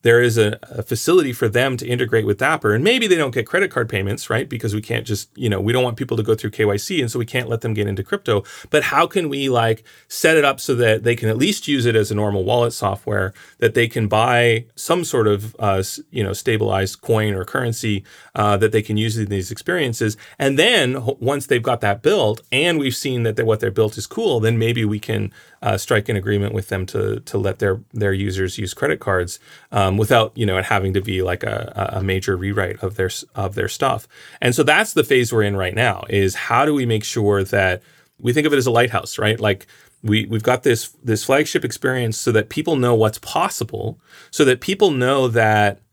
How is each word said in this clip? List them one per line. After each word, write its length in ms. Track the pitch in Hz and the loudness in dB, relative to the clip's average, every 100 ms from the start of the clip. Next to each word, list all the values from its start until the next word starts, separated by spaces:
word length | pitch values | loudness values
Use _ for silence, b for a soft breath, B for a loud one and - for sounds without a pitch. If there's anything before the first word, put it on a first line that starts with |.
there 180 | 120 117 | 6 6
is 140 | 123 113 | 4 4
a, 220 | 107 107 | 2 0
a 180 | - 113 | -12 -12
facility 500 | - 113 - 180 139 | -6 -4 4 4 2
for 160 | 120 117 | -2 0
them 300 | 113 135 123 | 2 0 -2
to 100 | - | -4
integrate 380 | 123 120 113 107 | -2 0 0 0
with 140 | 104 | 0
Dapper. 340 | 135 156 107 | 0 0 0
And 100 | 107 | 2
maybe 220 | 180 254 220 | 2 2 2
they 100 | 175 | 2
don't 180 | 139 | 2
get 120 | 123 113 | -2 -2
credit 240 | 180 196 | -2 0
card 180 | - 113 | -2 -2
payments, 440 | 101 95 107 - | -2 -2 -4 -4
right? 180 | 113 - | -4 -4
Because 240 | 120 113 | -6 -4
we 80 | 107 | -4
can't 240 | 107 117 120 | -4 -6 -4
just, 240 | 101 - - | -6 -8 -6
you 100 | 123 | -2
know, 140 | 98 | 0
we 100 | 101 | 0
don't 120 | 123 | 0
want 120 | 127 113 | 0 -2
people 220 | 123 117 | -4 -2
to 60 | |
go 100 | 110 | 0
through 160 | 110 107 | 0 -2
K 160 | - 104 | 0 0
Y 100 | 101 | 0
C, 260 | - 180 | -2 -2
and 100 | 120 | -2
so 80 | 123 | -4
we 60 | 113 | -4
can't 220 | 127 120 | -4 -4
let 140 | 113 | -4
them 140 | 117 104 | -4 -2
get 120 | 101 | -2
into 160 | 98 | -4
crypto. 400 | 95 98 - 104 B B B | -4 -6 0 -2 B B B
But 100 | 147 143 | 0 2
how 200 | 143 170 | 0 2
can 240 | 196 160 | 0 -2
we, 180 | 139 135 | -2 0
like, 360 | 123 113 113 b b b | 2 2 0 b b b
set 300 | - 165 160 | 0 4 4
it 60 | |
up 160 | 143 135 | 4 0
so 140 | - | -2
that 300 | 123 117 110 | 2 2 2
they 120 | 110 117 | 2 0
can 140 | 110 | 0
at 80 | 110 | 2
least 300 | 170 208 - | 0 0 -2
use 180 | 139 123 | 0 2
it 100 | 139 | 2
as 140 | - | 2
a 60 | 104 | 0
normal 280 | 104 101 | 0 0
wallet 300 | 95 120 120 | 0 2 0
software, 580 | - 101 101 - 104 95 B B B | 0 -4 -4 -4 -2 -2 B B B
that 160 | 113 120 | 2 4
they 120 | 117 | 2
can 200 | 123 107 | 0 0
buy 580 | 107 120 120 120 113 117 - | 2 2 4 4 2 -4 -14
some 280 | - 175 | -2 -2
sort 240 | 170 131 107 | 0 2 2
of, 280 | 101 107 - | 0 -4 -4
uh, 180 | 107 95 | 0 0
s-, 220 | 98 - - | -2 -8 -10
you 140 | 143 | -4
know, 100 | 98 | -4
stabilized 680 | 95 - 110 107 98 95 - | -2 -2 0 0 0 -2 -6
coin 340 | - 110 107 95 | 0 0 2 -2
or 100 | 90 | -4
currency, 580 | 135 123 117 113 98 B B B | -4 -4 -4 -2 -4 B B B
uh, 240 | - 104 101 | -2 2 2
that 140 | 107 | 2
they 100 | 107 | 0
can 160 | 104 107 | 0 -2
use 220 | 110 113 | -2 -2
in 80 | 101 | -4
these 240 | 101 87 | -4 -6
experiences? 640 | - - 175 135 113 110 104 B B | -8 -4 -2 -2 -2 -4 -4 B B
And 180 | 139 139 | 0 4
then 400 | 202 233 127 131 | 4 4 2 -2
h-, 200 | 117 139 | -4 -2
once 260 | 123 143 - | -2 -2 0
they've 160 | 127 | 0
got 200 | 117 120 | 0 -2
that 200 | 104 101 | 0 0
built 400 | 151 202 113 110 _ | 2 2 2 -2 _
and 280 | 127 170 160 | 0 2 2
we've 160 | 135 123 | -2 -2
seen 260 | 143 127 | -4 -2
that, 140 | 113 110 | -2 0
that 100 | 113 | 0
what 140 | 107 | 0
they're 100 | 107 | 0
built 300 | 101 107 107 | 0 0 -2
is 80 | - | -8
cool, 320 | - 226 123 | -2 0 2
then 180 | 110 117 | 2 2
maybe 260 | 113 120 | 0 0
we 160 | 107 107 | 0 -2
can, 320 | - 107 98 B B B | -4 -4 -4 B B B
uh, 160 | - 98 | -2 -2
strike 320 | - 113 101 | 0 -2 0
an 60 | 104 | -2
agreement 400 | 98 101 101 107 | 0 0 0 -4
with 140 | 101 | -4
them 180 | 95 92 | -6 -4
to, 320 | 104 101 107 | -4 -4 -4
to 180 | - 104 | -4 -2
let 220 | 98 95 | -2 0
their, 220 | 104 95 - | -2 -2 -6
their 200 | 113 104 | -2 0
users 440 | 98 101 92 92 - | 0 -2 -2 -4 -4
use 160 | 98 | -8
credit 260 | - 143 156 | -4 -2 -2
cards, 380 | - 92 90 - B B B | 0 0 -2 -8 B B B
um, 200 | 110 95 98 | 0 2 2
without, 340 | 107 120 107 - | 2 2 2 -2
you 100 | 107 | -2
know, 120 | 92 | 0
it 60 | |
having 300 | 92 104 95 | 0 -2 0
to 80 | 95 | -2
be, 200 | 101 95 | -2 -4
like, 220 | 90 90 | -2 -4
a, 480 | - - - - 98 | -4 -6 -8 -6 -4
a 80 | 95 | -4
major 360 | 95 95 95 92 | -2 -2 -2 -2
rewrite 440 | 98 101 92 - | -2 -2 -4 -4
of 140 | 95 98 | -8 -2
their 120 | 92 | -4
s-, 180 | - - - | -4 -12 -6
of 200 | 98 101 | -6 -4
their 120 | 95 | -6
stuff. 400 | - 135 - - B B B | -2 -2 -2 -8 B B B
And 160 | - 123 | 0 2
so 80 | |
that's 300 | 147 156 214 | 4 4 2
the 100 | - | 0
phase 300 | 135 131 117 | 2 2 2
we're 100 | 117 | 2
in 140 | 104 98 | 0 0
right 180 | 90 104 | -2 0
now, 300 | 120 92 - | -2 -2 -2
is 240 | 101 95 | 0 2
how 320 | - - 117 147 | -2 0 2 2
do 80 | |
we 120 | 147 123 | 2 0
make 180 | 110 | -2
sure 400 | - - 104 101 | -2 -2 2 2
that 400 | 95 104 95 90 b b b _ | 2 0 2 0 b b b _
we 140 | 120 | 0
think 160 | 123 151 | 2 2
of 60 | |
it 40 | 143 | 2
as 80 | 123 | 2
a 60 | |
lighthouse, 480 | 117 123 101 - - | 2 2 0 -6 -2
right? 180 | 107 110 | -2 0
Like, 300 | 107 98 - b b b | 0 -2 -6 b b b
we, 240 | 110 107 104 | 0 0 0
we've 160 | 110 | -2
got 200 | 110 123 | 0 2
this, 320 | 139 117 - _ | 2 0 -2 _
this 220 | 123 107 - | -4 -2 2
flagship 400 | 135 151 - 123 | 2 2 -2 -4
experience 520 | - 131 131 117 110 | -4 -2 -2 -2 -2
so 140 | - | 0
that 160 | 147 - | 0 0
people 300 | - 170 147 | -4 -2 0
know 180 | 123 117 | 2 4
what's 240 | 110 - | 2 0
possible, 800 | - 151 - - 107 101 110 - B B B | -6 -2 -2 -4 -8 -6 -8 -10 B B B
so 140 | - 139 | 2 4
that 160 | 127 | 4
people 300 | - 196 202 | -2 2 2
know 360 | 135 123 139 127 | 2 0 2 2
that 540 | 113 110 107 104 98 _ | 2 4 4 2 0 _